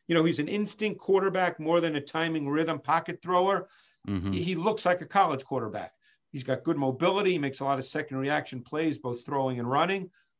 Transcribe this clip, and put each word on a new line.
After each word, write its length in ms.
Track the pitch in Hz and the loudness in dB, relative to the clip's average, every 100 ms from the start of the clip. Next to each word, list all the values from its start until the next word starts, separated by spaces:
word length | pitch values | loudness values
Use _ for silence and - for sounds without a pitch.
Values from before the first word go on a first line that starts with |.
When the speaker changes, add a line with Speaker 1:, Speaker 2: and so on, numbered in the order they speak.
| - | 0
Speaker 1:
You 80 | 165 | 2
know, 80 | |
he's 160 | 156 120 | 4 2
an 80 | 147 | -2
instinct 520 | 208 208 - 214 - | -2 -4 -2 -4 -2
quarterback 600 | - 190 190 185 180 170 | 2 2 4 2 0 0
more 200 | 156 170 | 2 2
than 160 | 165 151 | 2 -2
a 60 | |
timing 480 | 143 160 165 160 143 | -4 -2 -2 -2 0
rhythm 300 | 147 160 143 | 0 0 -2
pocket 400 | - 165 170 170 | 0 0 0 -8
thrower. 480 | 170 180 190 185 185 - - _ - | 0 2 4 2 -2 -16 -20 _ -4
Speaker 2:
Mm-hmm. 240 | 101 98 | -2 0
Speaker 1:
He, 120 | 185 | -2
he 120 | 175 165 | -2 0
looks 280 | 196 214 180 | 0 0 0
like 160 | 180 | 0
a 40 | 151 | 2
college 400 | 196 175 131 - | 2 4 0 -4
quarterback. 460 | 131 110 95 85 - _ _ _ | -4 -4 -6 -10 -16 _ _ _
He's 120 | 139 | -10
got 200 | 127 127 | -4 -2
good 140 | 160 147 | 0 0
mobility. 540 | 135 127 175 190 190 | 0 2 2 4 2
He 40 | 170 | 2
makes 220 | 139 135 | -2 -2
a 60 | 139 | -2
lot 120 | 135 | -2
of 80 | 127 | -2
second 320 | 151 151 135 | -6 -6 -4
reaction 460 | 135 151 147 127 | 0 -2 -2 -10
plays, 340 | - 151 160 143 | -6 -2 -2 -2
both 280 | 123 120 - | -6 -8 -4
throwing 340 | 139 131 123 | -2 0 -2
and 100 | 120 | 0
running. 400 | 139 175 196 185 _ _ _ | 0 2 0 -6 _ _ _